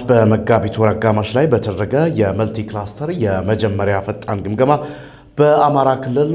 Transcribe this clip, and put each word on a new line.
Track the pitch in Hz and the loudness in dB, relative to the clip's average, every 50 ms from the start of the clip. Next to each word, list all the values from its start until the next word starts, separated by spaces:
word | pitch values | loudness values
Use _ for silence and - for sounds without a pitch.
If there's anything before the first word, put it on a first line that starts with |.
| - | 0
በመጋቢት | - 123 117 113 107 110 107 - - 117 110 107 107 - 110 | 2 4 4 6 4 4 2 2 2 2 2 2 -2 0 0
ወር | 110 107 | 0 2
አጋማሽ | 98 - 113 113 107 107 104 - 110 | 2 2 0 0 0 0 -2 -2 0
ላይ | 123 151 | 0 2
በተደረገ | 160 127 110 - 110 95 90 104 87 131 139 160 165 139 | 2 2 0 0 -2 -4 -4 -4 -2 0 0 0 0 0
የመልቲ | 110 107 95 92 101 110 104 - 110 107 | 0 0 0 0 0 -2 -2 -4 -6 -8
ክላስተር | 107 107 104 101 101 - - 143 160 185 | -8 -8 -8 -8 -8 -8 -8 -8 -6 -4
የመጀመሪያ | 175 117 101 95 92 92 110 110 107 110 104 98 101 101 101 101 98 | -2 -2 -2 -2 -2 -2 -2 0 0 0 -2 -2 0 0 0 0 -2
ፈጣን | 95 - 104 - - - 110 101 85 | -2 -6 -8 -8 -6 -6 -6 -4 -4
ግምገማ | 98 107 104 131 139 147 147 - - - - - - - - - - - | -4 -2 0 2 2 2 0 -2 -8 -14 -16 -18 -20 -20 -20 -20 -8 -2
በአማራ | - 147 147 147 151 147 147 139 139 135 131 131 | 2 2 4 4 4 4 2 2 2 2 2 2
ክልል | 131 131 127 123 135 147 151 135 | 0 -2 -2 -2 0 0 0 0